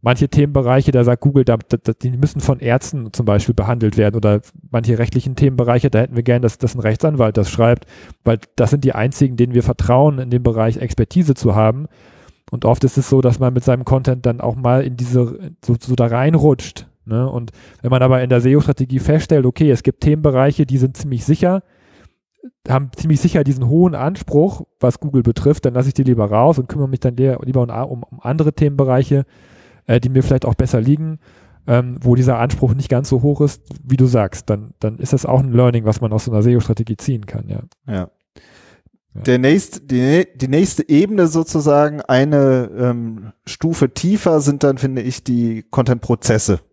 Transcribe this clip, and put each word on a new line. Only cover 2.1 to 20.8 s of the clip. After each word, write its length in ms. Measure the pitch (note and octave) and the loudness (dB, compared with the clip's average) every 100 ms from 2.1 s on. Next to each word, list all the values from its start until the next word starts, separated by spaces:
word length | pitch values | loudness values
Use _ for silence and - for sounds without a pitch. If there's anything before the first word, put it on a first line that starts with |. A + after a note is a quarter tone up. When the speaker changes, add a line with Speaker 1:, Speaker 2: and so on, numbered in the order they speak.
Speaker 1:
müssen 280 | B2 D3 D3+ | -2 -2 -2
von 200 | C#3+ C3 | -2 -2
Ärzten 520 | A#2 B2 - D3 A2+ | 0 -2 -2 -10 -10
zum 140 | - A2+ | -4 0
Beispiel 280 | G#2 G#2 | 0 0
behandelt 440 | A2+ G2+ A#2+ A2 G#2 | -2 0 0 0 2
werden 180 | G#2 G#2+ | 0 2
oder 240 | G#2 G#2 - - - | 0 0 -2 -20 -6
manche 260 | A#2 A2+ A2+ | -4 0 0
rechtlichen 380 | A#2 B2+ C3+ B2+ | 0 -2 -4 0
Themenbereiche, 540 | C#3+ B2+ A#2+ A#2+ C#3 | 0 2 2 2 2
da 100 | A2 | 0
hätten 160 | B2 A#2+ | 0 -2
wir 80 | |
gern, 180 | A#2+ A#2+ | 0 2
dass, 160 | A#2+ - | 0 -2
dass 160 | A#2+ | -4
ein 60 | B2+ | -2
Rechtsanwalt 560 | G#2+ A2 D#3 D3+ A2+ G#2+ | -2 0 0 2 0 0
das 140 | G2 | -2
schreibt, 360 | - A#2 A#2+ - - - - | 2 2 2 -2 -20 -20 -6
weil 160 | - A2+ - - | -2 -2 -4 -2
das 140 | A#2+ | 0
sind 160 | C#3+ C3+ | 2 0
die 80 | |
einzigen, 420 | - A2+ - C#3 A#2+ | 0 -4 0 -2 2
denen 180 | A#2+ | 0
wir 100 | B2 | 2
vertrauen, 560 | A#2 B2+ - B2 D3 C#3 | 0 -2 2 4 4 0
in 100 | B2+ | -2
dem 120 | B2 | 0
Bereich 340 | A#2+ A2+ A2 A#2 | 0 0 0 -2
Expertise 560 | A#2 - A#2 - D#3+ | -6 -2 -2 0 0
zu 200 | C3+ C3 | 2 2
haben. 340 | G2+ A2 A#2+ D3+ _ _ _ _ _ _ | 2 2 0 -6 _ _ _ _ _ _
Und 140 | - | -4
oft 220 | A2 B2+ C3 | 0 2 0
ist 120 | - | 0
es 120 | C3 | 0
so, 100 | C3+ | 2
dass 200 | B2+ A2+ | 2 2
man 140 | B2+ | 0
mit 120 | B2 B2+ | 0 0
seinem 180 | B2+ | 0
Content 420 | B2+ C3+ B2+ B2+ B2 | 0 0 0 -2 -2
dann 140 | A#2+ | -2
auch 160 | - A#2 | -4 -4
mal 280 | B2 B2+ | 0 0
in 120 | C3+ B2 | 0 -6
diese, 560 | B2 B2 A#2+ - F#3+ - - | -2 0 0 -4 -16 -14 -4
so, 100 | A#2+ | -4
so 180 | - B2+ | -2 0
da 120 | A#2 | 0
reinrutscht, 800 | A#2 C3+ D#3+ D3 C3 - - - _ | 0 0 2 2 0 -4 -18 -20 _
ne? 260 | - A2 C3 | -6 -4 -2
Und 220 | B2 A#2 - - _ | -6 -10 -16 -20 _
wenn 100 | B2 | 0
man 120 | B2+ | 2
aber 200 | B2+ B2+ | 4 2
in 60 | B2+ | 4
der 100 | B2 | 2
seo-Strategie 600 | B2 C#3+ C#3+ C#3 C3 C3 | 4 4 2 -2 -2 -2
feststellt, 460 | - D3+ - D#3 B2+ | 2 0 2 2 2
okay, 240 | - D#3 | 2 2
es 140 | B2+ | 2
gibt 160 | - - | 0 0
Themenbereiche, 680 | D3+ D3+ D3+ C3 C#3 D3 C#3 | 0 2 2 2 2 2 0
die 120 | |
sind 180 | C3+ | 0